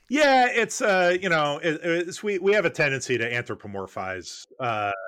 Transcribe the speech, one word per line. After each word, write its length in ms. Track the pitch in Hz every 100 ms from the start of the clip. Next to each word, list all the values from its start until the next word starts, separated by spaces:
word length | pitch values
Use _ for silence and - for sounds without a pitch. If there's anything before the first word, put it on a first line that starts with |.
| _
Yeah, 380 | 277 285 262 247
it's, 300 | 233 220 -
uh, 360 | 233 185 175 180
you 100 | 190
know, 300 | 165 147 147
it, 180 | 170 156
it's, 380 | 170 170 175 170
we, 160 | 214 196
we 140 | 190
have 120 | 208 170
a 40 |
tendency 480 | - 147 135 - 120
to 120 | 117
anthropomorphize, 1120 | 120 120 107 104 101 95 - 95 92 85 - - -
uh, 320 | 131 107 101 98